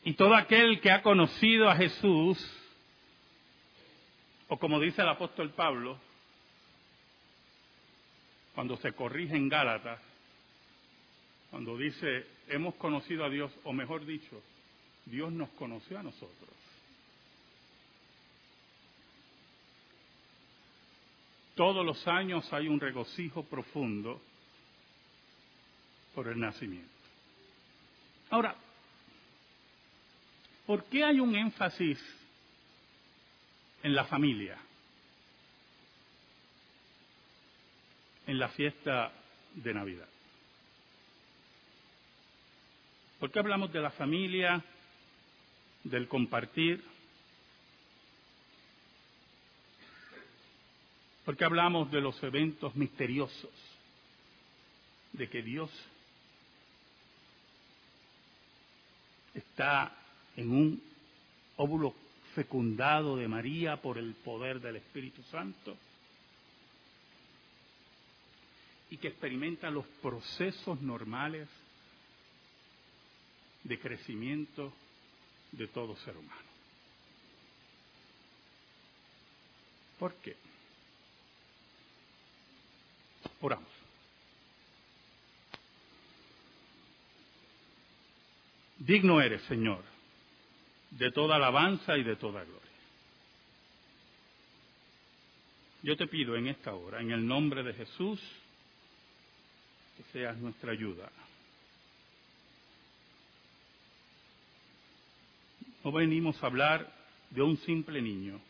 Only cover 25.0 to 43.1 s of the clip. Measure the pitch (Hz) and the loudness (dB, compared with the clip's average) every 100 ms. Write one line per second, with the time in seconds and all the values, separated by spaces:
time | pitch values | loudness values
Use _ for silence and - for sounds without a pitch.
25 | - - - - - - - - - - | -20 -20 -20 -20 -20 -20 -20 -20 -20 -20
26 | - - 117 117 113 - 110 90 87 - | -16 -10 -6 -4 -4 -6 -12 -12 -16 -20
27 | - - - - - - - - - - | -20 -20 -20 -20 -20 -20 -20 -20 -20 -20
28 | - - - 226 220 - - - - - | -20 -20 -2 0 0 -6 -18 -20 -20 -20
29 | - - - - - - - - - - | -20 -20 -20 -20 -20 -20 -20 -20 -20 -20
30 | - - - - - - - 202 - 269 | -20 -20 -20 -20 -20 -16 0 0 2 2
31 | 302 277 247 208 220 - 185 - 170 139 | 6 6 6 4 0 0 -2 0 0 0
32 | - - - - - - - - - - | -8 -20 -20 -20 -20 -20 -20 -20 -20 -20
33 | - - - - - - - - 151 139 | -20 -20 -20 -20 -20 -20 -20 -6 0 2
34 | 135 143 147 107 95 98 - - - - | 2 2 2 0 -6 -12 -20 -20 -20 -20
35 | - - - - - - - - - - | -20 -20 -20 -20 -20 -20 -20 -20 -20 -20
36 | - - - - - - - - - - | -20 -20 -20 -20 -20 -20 -20 -20 -20 -20
37 | - - - - - - - - - - | -20 -20 -20 -20 -20 -20 -20 -20 -20 -20
38 | - - - 135 123 - 143 - 147 127 | -20 -16 -6 -2 -2 0 -4 -2 -2 -2
39 | 117 - - - - 170 117 104 98 87 | -2 -6 -20 -20 -20 -10 -6 -6 -6 -10
40 | 85 - - - - - - - - - | -16 -20 -20 -20 -20 -20 -20 -20 -20 -20
41 | - - - - - - - - - - | -20 -20 -20 -20 -20 -20 -20 -20 -20 -20
42 | - - - - - - - - - - | -20 -20 -20 -20 -20 -20 -20 -20 -20 -20
43 | - | -20